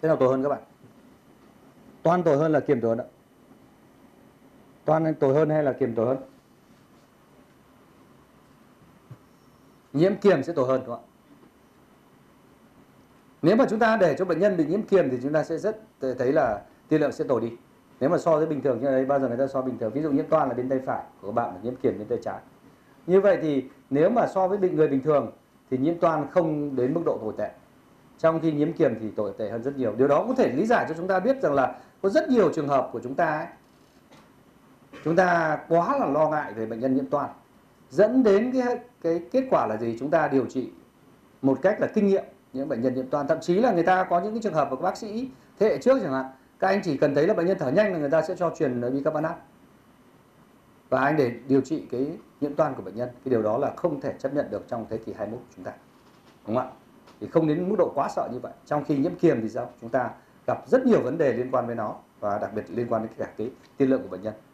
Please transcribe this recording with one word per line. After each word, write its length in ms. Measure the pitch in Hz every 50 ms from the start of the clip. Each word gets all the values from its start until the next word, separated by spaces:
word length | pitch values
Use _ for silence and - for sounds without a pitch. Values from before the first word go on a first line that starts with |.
Cái 60 | - 160
nào 80 | 156
tồi 120 | 127 135 127
hơn 140 | 131 131
các 60 | 131 147
bạn? 120 | 139 - - _ - _ - - - - - - - _ _ _ - _ - - - - - - _ - - - - -
Toan 200 | _ 160 175 180
tồi 140 | 175 165 143
hơn 160 | 139 156 160
là 80 | 156 139
kiềm 200 | - - 143 120
tồi 160 | 110 113 113
hơn 100 | 117 -
ạ? 20 | - _ _ _ _ _ _ _ _ - _ - _ _ _ _ - _ _ - _ _ _ _ _ _ _ _ - _ - _ _ _ _ _
Toan 300 | - 151 160 165 156 156
tồi 200 | - 151 135 135
hơn 160 | 151 160 156
hay 120 | 156 156
là 100 | 151 139
kiềm 220 | 120 - 135 120 113
tồi 120 | 117 110
hơn? 120 | 120 135 135 - - _ _ _ _ _ _ _ _ - _ _ _ _ _ _ _ _ _ _ _ _ - _ _ _ _ _ _ _ _ _ _ _ _ _ _ _ _ _ _ _ _ _ _ _ _ _ _ _ _ - _ _ _ _ _ - _ _ _ _ _ _ _ _ _ _ _ _ _ _ _
Nhiễm 240 | - 139 165 190 208
kiềm 260 | 196 - 202 180 143
sẽ 100 | 131 -
tồi 160 | 165 147 127 127
hơn, 140 | 131 131 117
đúng 100 | 113 120
không 80 | - -
ạ? 60 | _ _ _ _ _ - _ - _ _ _ _ _ _ _ _ _ _ _ _ _ _ _ _ _ _ _ _ _ _ _ _ _ _ _ - _ _ _ _ _ _ _ _ _ _ _
Nếu 140 | - 160 208
mà 100 | 226 262 -
chúng 80 | 208 220
ta 180 | 233 220 220
để 180 | 220 190 165 139 -
cho 60 | 180
bệnh 140 | 180 165 156
nhân 180 | 190 208 196
bị 100 | 170 156
nhiễm 160 | 139 170 220
kiềm 280 | 214 - 196 185 165 135
thì 80 | 123 120
chúng 100 | 120 143
ta 120 | 151 156 143
sẽ 140 | - 165 151
rất 220 | 151 208 220 - - - _ _
thấy 320 | - 131 123 127 127 123
là 300 | 143 160 139 120 107 101 - - - _ _ _
tiên 120 | 156 156
lượng 120 | 151 135
sẽ 120 | - - 156
tồi 160 | - 135 113
đi. 120 | 113 113 113 - - _ _ _ _ _ _ _
Nếu 100 | 123 143
mà 80 | 170 147
so 180 | - 175 160
với 100 | 151 160
bình 160 | 160 156 139
thường 180 | 123 143 123 113
như 60 | 127
đây, 180 | 139 131 131 135
bao 160 | 131 143 139
giờ 80 | 131 123
người 80 | 117
ta 100 | 120 139
so 160 | 131 - 135
bình 160 | 127 131 117 -
thường, 140 | 120 110 110
ví 80 | 143
dụ 80 | 156 156
nhiễm 160 | 135 143 156
toan 220 | - 160 156 143 131
là 60 | 120
bên 140 | 123 123 131
tay 120 | 135 131 127
phải 180 | 143 120 - - - - _
của 80 | - 98
các 60 | 110
bạn, 160 | 117 117 - -
và 60 | 90
nhiễm 140 | 101 120 123
kiềm 220 | - - 120 95 98
bên 100 | 107 107
tay 100 | 123 110
trái. 160 | - 107 95 104 - - _ _ _ - - _ _ _ _ _ _
Như 140 | 160 175 196
vậy 180 | 196 202 180 -
thì 220 | 160 156 147 131 127 - - - _ _
nếu 200 | 135 139 156 190
mà 160 | 240 233 180
so 220 | 135 - 190 190 185
với 100 | 196 208
bệnh 180 | 185 185 156
người 120 | 151 156 143
bình 140 | 139 135
thường 300 | 135 156 151 139 123 110 - _ _ _ _ _ _ _
thì 80 | 131 123
nhiễm 200 | 131 156 170 -
toan 280 | - 170 160 151 147 139
không 460 | - 185 170 160 151 147 147 147 135
đến 180 | 127 123 127 156
mức 60 | 170 165
độ 120 | 156 123 110
tồi 120 | 110 107 101 -
tệ, 120 | 107 - - - _ _ _ _ _ _ _ _ _ _ _ _
trong 220 | - 160 165 160
khi 120 | 147 160
nhiễm 200 | 151 147 147 160
kiềm 260 | 165 - 160 131 117 107
thì 100 | 110 107
tồi 220 | 95 - 107 98 - -
tệ 120 | 110 101
hơn 120 | 110 117
rất 140 | 117 135 139
nhiều. 180 | 131 127 110 104 113
Điều 100 | 131 143
đó 160 | 143 156 196 226
có 60 | 262
thể 180 | - 226 135
lý 140 | 120 139 202
giải 200 | 226 240 190 - -
cho 60 | 160
chúng 140 | 160 170 190
ta 120 | 190 185
biết 220 | 185 247 269 269
rằng 120 | - 160 143
là 240 | 139 127 - - - - - _ _
có 60 | - 196
rất 200 | 202 311 339 302
nhiều 240 | 262 233 196 156
trường 160 | - 165 143 139
hợp 200 | 143 131 123 -
của 80 | - 117
chúng 140 | 104 123 135
ta 240 | - 175 160 151 156
ấy, 80 | 165 - - _ _ _ _ _ _ _ _ _ _ _ - - - _ _ _ _ _ _ _ _ _ - _ _ _ - - -
chúng 120 | 156 165
ta 420 | 175 185 180 175 170 165 156 151 143 - -
quá 300 | 165 170 170 214 285 277
là 80 | 240
lo 220 | 151 139 151 156 151
ngại 240 | 151 151 139 123
về 140 | 107 110 110
bệnh 140 | 110 117 110
nhân 140 | 123 135 131
nhiễm 120 | 135 131
toan, 240 | - - 143 135 123 - - _ _ _ _ _ _ _ _ _ _
dẫn 320 | - 143 208 214 247 269
đến 300 | 247 214 196 202 233 254
cái, 260 | 254 262 247 240 247 240 - - _ _
cái 220 | - 165 165 170 165 -
kết 160 | - 254 262 262
quả 160 | 190 151 120
là 100 | 107 107
gì? 200 | 110 120 117 117 117
Chúng 100 | 131 147
ta 180 | 165 165 151 143
điều 180 | 139 135 120
trị 260 | 107 - 135 117 - - - - _ _ _ _ - - _ _ _ _ _
một 160 | - 135 135 131
cách 180 | - 185 214 208
là 60 | 151 123 -
kinh 120 | 214 202
nghiệm 180 | 196 196 190 - - - _ _ _
những 160 | - 131 139 156
bệnh 140 | 139 113
nhân 120 | 117 131 123
nhiễm 140 | 131 127 -
toan. 180 | - 147 139
Thậm 140 | 135 160 156
chí 140 | - - 175
là 180 | 190 240 254
người 100 | 196 170
ta 220 | 165 175 185 185 185
có 160 | 180 175 175
những 120 | 190 214
cái 80 | 214 233
trường 120 | 220 208 160
hợp 160 | 160 139 -
của 60 | 127
các 60 | 135
bác 140 | 160 185 -
sĩ 340 | - 233 214 202 226 254 262 - - - - _ -
thế 80 | 196
hệ 120 | 214 156 135
trước 200 | - 240 269 269
chẳng 100 | 202 156
hạn, 120 | 135 131 131 131 - - _ _ _ _
các 100 | - 190
anh 120 | 196 208
chỉ 140 | - 180 139
cần 180 | 135 151 147 139
thấy 120 | 143 147
là 80 | 185 214
bệnh 120 | 180 170
nhân 120 | 175 190 185
thở 120 | 151 127
nhanh 220 | 131 190 214 202
là 60 | 185 165
người 120 | 147 139
ta 120 | 156 160
sẽ 120 | 160 - 185
cho 140 | 175 180 165
truyền 300 | 160 - 160 135 127 120
bicarbonate 580 | 120 123 131 139 139 156 151 151 156 160 175 - - - _ _ - - _ - _ _ _ _ _ _ _ _ _ _ _ _ - _ _ _ _ _ _ _ _ _
và 120 | 131 127
anh 160 | 135 143 156
để 160 | 156 135 117 113 - - 139
điều 120 | 131 139
trị 260 | 131 - 160 143 - -
cái 280 | - 120 135 147 170 - - _ _ _
nhiễm 140 | 143 147 -
toan 200 | - 156 147 131
của 80 | -
bệnh 140 | - - 98
nhân. 120 | 110 123 123
Cái 220 | - - - 135
điều 120 | 127 113
đó 160 | 107 107 107 131
là 140 | 143 120 -
không 240 | - - 175 147 135
thể 140 | - 131 - -
chấp 160 | - 131 139
nhận 160 | 147 - 104
được 140 | 104 98 - -
trong 180 | 123 117 110 -
thế 80 | 110 110
kỷ 140 | - 110
hai 140 | 95 - 107
mươi 60 | 104
mốt 80 | 113 120
của 120 | - - -
chúng 80 | - 90
ta, 80 | 101 - - _ _ _ _ _ _ _ - _ - - _ _
đúng 100 | - 110
không 100 | 127 127
ạ? 60 | - - - _ - - - - - - -
Thì 60 | 104
không 220 | - - 170 160 156
đến 200 | 151 165 180 185
mức 80 | 214 196
độ 140 | 170 - -
quá 140 | 139 147 208
sợ 200 | - 190 - -
như 60 | 120 123
vậy. 140 | - - - - _
Trong 180 | - 147 151 143
khi 120 | - 156
nhiễm 180 | 139 139 175 170
kiềm 260 | - - 165 139 120
thì 60 | 110 110
sao? 220 | 107 123 120 120 - _
Chúng 100 | - 117
ta 200 | - 131 120 113 - - _ _ _ - _
gặp 220 | - 120 - - -
rất 180 | 240 262 262
nhiều 160 | 247 220 151
vấn 160 | 120 123 139 165
đề 140 | 156 135
liên 180 | 113 117 127 131
quan 160 | 131 123 120
với 80 | 120 117
nó, 200 | 113 107 107 - - - _ _ _
và 180 | 107 104 101 104
đặc 120 | 104 98 104
biệt 100 | 107 101 -
liên 180 | 85 117 120 117
quan 140 | 117 110
đến 80 | 110 113 - -
cả 100 | 107 - -
cái 140 | - 107 127 - - - _ _
tiên 140 | _ 139 131
lượng 120 | 131 127
của 60 | - 95
bệnh 140 | 92 92
nhân. 120 | 98 110 107 - - _